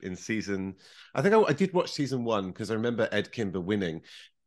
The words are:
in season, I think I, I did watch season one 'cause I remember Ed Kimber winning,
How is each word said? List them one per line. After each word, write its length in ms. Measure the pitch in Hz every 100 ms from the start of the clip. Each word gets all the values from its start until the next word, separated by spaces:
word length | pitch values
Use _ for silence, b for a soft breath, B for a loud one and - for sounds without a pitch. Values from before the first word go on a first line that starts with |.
in 140 | 92 90
season, 580 | - 110 92 95 95 - B B B
I 80 | -
think 120 | 190
I, 60 | 220
I 140 | 175
did 180 | 151 190
watch 200 | 175 -
season 320 | - 135 131
one 280 | 117 104 92
'cause 180 | 90 107
I 40 |
remember 340 | 110 117 113 110
Ed 220 | 104 95
Kimber 260 | - 98 92
winning, 440 | 90 104 87 80 B B B _